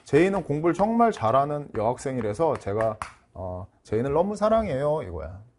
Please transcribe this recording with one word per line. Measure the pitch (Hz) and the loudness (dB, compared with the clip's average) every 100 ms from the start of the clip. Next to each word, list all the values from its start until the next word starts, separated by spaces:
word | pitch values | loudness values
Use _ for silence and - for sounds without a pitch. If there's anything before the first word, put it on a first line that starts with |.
| - | 2
제인은 | 143 185 196 | 4 4 2
공부를 | 151 147 170 | -2 0 0
정말 | 170 208 233 233 | 2 2 4 2
잘하는 | - 110 131 143 147 143 110 | 2 2 2 2 -2 -6 -2
여학생이라서 | 107 120 139 131 107 104 160 117 | -2 -2 -4 -4 -2 0 0 0
제가, | - 104 110 107 - - _ | -2 -2 0 -2 -10 -16 _
어, | - 92 90 92 _ | -12 -10 -10 -12 _
제인을 | - 107 135 | -4 -2 0
너무 | 147 196 208 | 0 0 0
사랑해요. | 214 226 208 131 147 151 | 2 2 0 -2 0 -2
이거야. | 95 85 78 95 - | -4 -8 -10 -12 -20